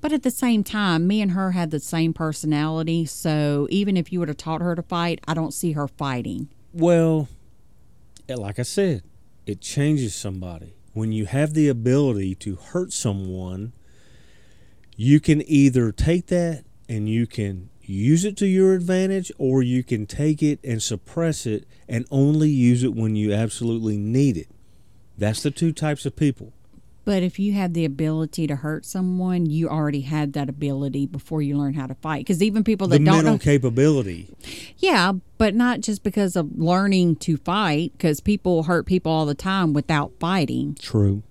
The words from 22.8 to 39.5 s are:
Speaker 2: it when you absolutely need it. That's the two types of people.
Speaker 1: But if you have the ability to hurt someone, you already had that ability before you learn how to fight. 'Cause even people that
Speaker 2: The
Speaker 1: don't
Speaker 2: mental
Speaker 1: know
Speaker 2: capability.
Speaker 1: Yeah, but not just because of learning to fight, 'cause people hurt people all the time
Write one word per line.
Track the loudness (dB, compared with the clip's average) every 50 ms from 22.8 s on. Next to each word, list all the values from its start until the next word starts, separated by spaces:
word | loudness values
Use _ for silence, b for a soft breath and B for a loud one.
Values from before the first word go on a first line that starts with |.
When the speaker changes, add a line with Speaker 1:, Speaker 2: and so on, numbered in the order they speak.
| 2
Speaker 2:
it | 0 0
when | 0 -2 0 0
you | 0 0 0 0
absolutely | 0 0 -2 -4 -4 -4 -2 -2 -2 -2 -2 -2 -2
need | -2 -2 0 2 2 2 2 -2
it. | -6 -10 -18 -20 -20 -20 -20 -20 -20 -20 -20 -20 -20 -20 -8 -2
That's | -2 -2 -2 0 -4
the | -4
two | -2 0 -2 -2 0
types | 0 -2 -4 -4 -2 -6
of | -8 -4
people. | 0 0 0 0 -2 -10 -20 -20 -20 -20 -20 -20 -20 -20 -20 -20 -10 -4
Speaker 1:
But | 0 0 0 0
if | 0 -2 -2
you | -2 0 0
have | 0 0 -2 0
the | 0 -2
ability | -2 -2 -2 -2 -2 0 -2 -2 -4 -4 -4 -4 -2
to | -4 -4
hurt | -4 -6 -6 -6 -8
someone, | -8 -6 -4 -2 -2 -2 -2 -2 0 0 0 0 0
you | 0 0 0 0
already | 0 0 0 0 -2 -2
had | -4 -4 -2 -2 -2 -2 -2
that | -4 -6 -6
ability | -6 -4 -4 -4 -4 -2 -4 -4 -4 -4 -4 -4
before | -6 -10 -10 -6 -4 -2
you | -2 0 0 0
learn | -2 -2 -2
how | -4 -6 -8
to | -10
fight. | -10 -6 -6 -4 -4 -2 -2
'Cause | 0 2 2
even | 2 2 0 2
people | 2 0 0 2 4
that | 4 6
Speaker 2:
The | 6
Speaker 1:
don't | 8 6
Speaker 2:
mental | 6 6 4 4
Speaker 1:
know | 4
Speaker 2:
capability. | 4 4 4 4 4 2 2 4 4 4 4 2 0 -2 -6 -10 -12 -16 -20 -20 B B B B B B B B
Speaker 1:
Yeah, | 0 2 4 4 4 2 0 -2 -6 -12 -2 0
but | 2 2 4
not | 2 2 2 0 -2
just | -2 -4 -6 -4 -4
because | -4 -2 0 0 0 0
of | -2 -2 -2 -4 -2
learning | 0 2 2 2 4 4 4 4 4 4 2 0
to | 0 -2 -2 -2
fight, | 0 -2 -2 0 0 0 0 0 -2 -4 -6 -2
'cause | 0 0 0 0
people | 0 0 0 0 2 0 2 2 2
hurt | 2 0 0 0
people | 0 0 0 2 0
all | 0 0 0
the | 0 -2
time | -4 -4 -4